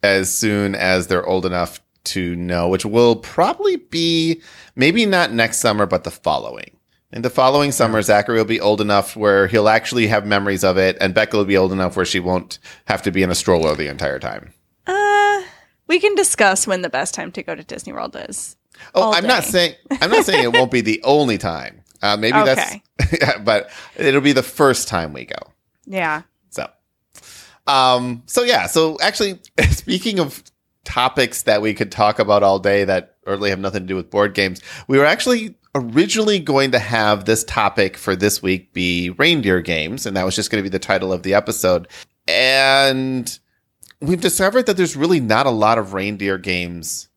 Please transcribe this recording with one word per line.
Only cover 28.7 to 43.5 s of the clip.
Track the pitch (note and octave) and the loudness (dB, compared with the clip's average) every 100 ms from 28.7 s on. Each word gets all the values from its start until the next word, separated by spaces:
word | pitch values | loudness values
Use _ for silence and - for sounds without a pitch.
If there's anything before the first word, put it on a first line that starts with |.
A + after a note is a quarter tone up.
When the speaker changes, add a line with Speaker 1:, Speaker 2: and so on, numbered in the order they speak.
| E3 D#3+ D#3 | 0 0 0
Speaker 1:
actually, | F3+ G#3+ G3+ F3+ _ - | -4 -2 -4 -4 _ 0
<laughs> | C#3+ | 0
speaking | - - F#3 A3+ G3 | 0 -2 -4 -2 -2
of | D3+ - _ _ _ _ | -2 -4 _ _ _ _
topics | - - B2+ - B2 - | -8 -2 -2 0 -2 -2
that | - G#2+ | 0 2
we | G#2+ | 0
could | G#2 G2+ | -4 -6
talk | - G#2 G#2+ | 0 0 2
about | G#2+ G#2 | 2 4
all | G2 G2 | 4 2
day | G2 G2+ | 2 0
that | G2 F#2+ - _ - | 0 -2 -4 _ -8
really | G2 G2+ | -4 -2
have | F#2 | -2
nothing | G2 G2 | -4 -6
to | F#2 | -6
do | F#2+ | -6
with | E2 | -4
board | G2+ G#2 | 0 0
games, | G2 G2 F2+ - - - | 2 -2 -4 -16 -20 0
we | C3+ | 2
were | C#3+ | 4
actually | F3 - A#3+ A3 - _ | 2 0 -2 -2 -16 _
originally | C#3+ A#2+ A#2+ G3 G#3+ G#3+ G#3 | -6 -2 0 0 0 0 0
going | D3+ C#3 C3+ | 0 0 2
to | B2 | 0
have | G#2 A#2 G#2+ G#2 F#2+ | 0 0 2 0 0
this | A2 - | -2 0
topic | - G#2 - G2 - | 0 0 0 -2 -2
for | - F#2+ | -4 0
this | G2+ - | 0 0
week | F#2+ F#2 - | -2 -2 -4
be | - F2+ F2 F2 | -4 -2 0 -4
reindeer | F2+ D3+ E3 G#2 F#2 | 0 0 2 2 2
games, | E2+ E2 D#2 A2 A2+ | 0 -2 -4 -6 -6
and | F#2+ | -4
that | F#2 | -2
was | F#2 | -2
just | G#2 | -4
gonna | G#2+ | -4
be | G2 | -2
the | F#2 | -6
title | - G2 F#2 | -2 -2 0
of | F#2 | -4
the | F#2 | 0
episode. | G2 - F#2+ F#2 F2+ E2+ - - _ - | 0 0 -2 2 0 -2 -20 -20 _ -2
And | F2 C3 C3+ C3+ C3+ C#3 C3 C3 C3 A#2+ - _ | 2 2 2 4 4 2 0 -2 -4 -6 -12 _